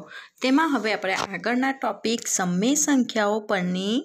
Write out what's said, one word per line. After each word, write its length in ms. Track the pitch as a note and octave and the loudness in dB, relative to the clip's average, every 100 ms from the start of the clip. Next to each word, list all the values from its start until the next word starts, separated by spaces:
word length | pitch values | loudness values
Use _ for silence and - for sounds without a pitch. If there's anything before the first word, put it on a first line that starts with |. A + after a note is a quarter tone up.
| - - - - | -6 -16 -20 -4
તેમાં 300 | B3+ C4+ D#4+ | 2 4 4
હવે 180 | C4+ G#3+ | 2 0
આપણે 220 | G3 F#3 F#3+ | -2 -2 -2
આગળના 500 | G3 F#3 G3 B3 C4+ | -2 -4 -2 0 0
ટોપિક 480 | C4 A#3+ G3+ A3 A#3 - - | -2 -4 -4 -2 -4 -2 -2
સમય 360 | F3+ F3+ A3 D4 | 0 0 2 2
સંખ્યાઓ 540 | - C4+ A#3+ A3+ G#3 G#3+ G#3+ | 2 2 2 0 0 0 0
પરની 480 | G3+ F3+ F3+ F#3+ A#3+ | -2 0 -2 -2 -2